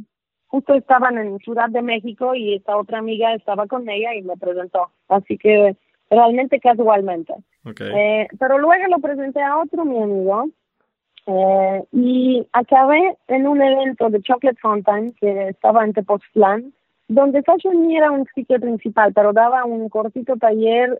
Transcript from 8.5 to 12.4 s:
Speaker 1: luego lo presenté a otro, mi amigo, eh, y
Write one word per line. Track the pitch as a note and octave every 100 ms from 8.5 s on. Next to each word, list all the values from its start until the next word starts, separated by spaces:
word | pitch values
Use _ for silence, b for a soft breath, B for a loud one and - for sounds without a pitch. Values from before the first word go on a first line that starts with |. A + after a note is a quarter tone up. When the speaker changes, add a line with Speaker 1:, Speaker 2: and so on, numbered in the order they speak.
| C#4
Speaker 1:
luego | D#4 F4+ F#4+
lo | E4+
presenté | C#4+ C#4 C#4 C#4+
a | C#4+ D4+
otro, | E4 E4+
mi | D#4 A#3
amigo, | G#3 G3 F#3+ G#3 D4+ - _ _ _ _ _ _ -
eh, | F#3+ F#3+ G3 F#3+ G3 -
y | B3 B3 B3+ B3+ B3